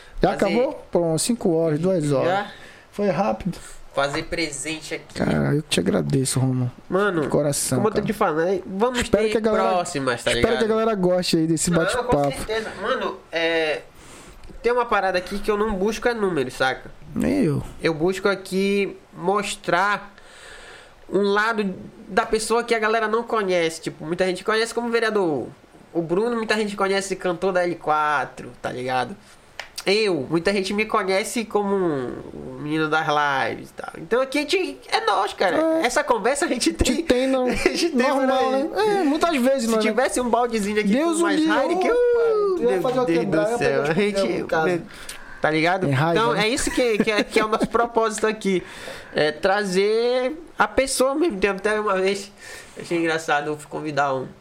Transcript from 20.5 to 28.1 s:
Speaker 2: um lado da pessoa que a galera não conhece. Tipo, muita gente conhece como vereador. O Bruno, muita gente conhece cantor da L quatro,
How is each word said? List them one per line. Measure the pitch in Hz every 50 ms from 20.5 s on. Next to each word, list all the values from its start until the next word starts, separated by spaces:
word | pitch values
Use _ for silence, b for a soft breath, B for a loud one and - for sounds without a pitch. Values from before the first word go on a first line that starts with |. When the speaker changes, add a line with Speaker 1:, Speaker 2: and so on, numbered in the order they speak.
| B B B B B B B B B B - -
Speaker 2:
um | - 190
lado | 202 202 202 208 214 226 226 214 208 190 185 - - - - - - -
da | 185 208 220
pessoa | - 220 220 - - 220 240 226
que | - 233
a | 220
galera | 214 220 220 226 220 214
não | 214 226
conhece. | 233 - 233 220 202 185 185 175 165 160 160 -
Tipo, | - 156 143 - 156
muita | 156 175 175 185
gente | 185 175 - -
conhece | 220 214 220 226 226 -
como | 240 240 233
vereador. | 233 233 226 220 208 208 185 165 147 127 - - - - - - - - - -
O | - 170
Bruno, | 165 156 175 196 226 240 240
muita | 226 220 220 214
gente | 214 220 202 202
conhece | 202 196 190 196 196 190 - 185
cantor | 185 - 180 175 170 185 196
da | 180 180
L | 180 175 165
quatro, | 165 - 151 151 151 151 151